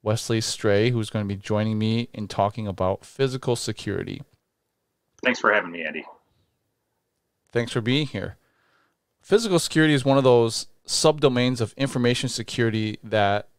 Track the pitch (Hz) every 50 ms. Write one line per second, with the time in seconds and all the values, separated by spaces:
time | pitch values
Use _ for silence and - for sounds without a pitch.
0 | _ 107 107 107 - - 117 113 110 - - - - 110 101 101 110 123 123 117
1 | 107 101 - 110 104 98 101 95 98 - 110 104 107 110 110 107 107 110 113 117
2 | 120 - - - 107 95 - - 98 101 104 - 110 104 92 - 92 92 98 -
3 | - - - - 135 131 127 131 - - 120 - - - 107 - - 104 101 -
4 | - - - - - _ _ _ _ _ _ _ _ _ _ _ _ _ _ _
5 | _ _ _ _ - 127 120 - - 113 104 104 92 87 85 85 80 78 78 78
6 | 71 - - _ _ _ _ _ _ _ _ _ _ _ _ _ _ _ _ _
7 | _ _ _ _ _ _ _ _ _ _ _ 120 117 113 - 127 107 117 127 143
8 | 156 135 - 104 - - - _ _ _ _ _ _ _ _ _ _ _ _ _
9 | _ _ _ _ _ - 196 220 226 220 185 165 - - - 156 156 156 151 139
10 | 120 135 135 139 131 131 123 120 117 113 113 - - - _ _ _ - - -
11 | - 156 156 151 147 143 127 123 123 127 127 117 117 104 - - 135 135 - 127
12 | 123 120 123 - - 127 - - 113 - - - 120 113 107 110 110 110 104 -
13 | - 110 101 107 101 98 101 104 - - _